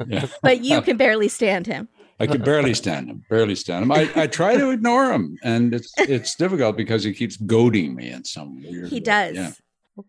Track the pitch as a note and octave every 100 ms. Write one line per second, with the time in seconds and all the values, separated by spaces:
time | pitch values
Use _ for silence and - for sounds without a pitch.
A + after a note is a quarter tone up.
0 | A#2+ G2 C#3 - - B3 B3+ - - A3+
1 | C4 A3 G#3 - G#3+ F#3 G3+ D3+ A3 _
2 | - - A#2 C#3 C#3 D3+ C3+ G#2 F#2+ C#2+
3 | A#1+ A1 - A2 G#2+ F#2+ - F2 B2 D3+
4 | D3+ E3 D#3 - F#3+ C4 C4+ A#3+ A#3+ B3
5 | C4 F3 D#2 - A#2+ A#2 A#2+ A#2+ - C#4+
6 | D#4+ B2 - - F#3 F3+ A2 G#2 G#2 A2
7 | G#2 G2 A2+ - G#2 A2+ A#2+ G#2 D2 B1
8 | A#1+ B1+ - D#2+ C#2+ C2 D#2 F2+ F2 A#3
9 | A3+ G#3 F#3 F#2 E2+ - _ _ _ -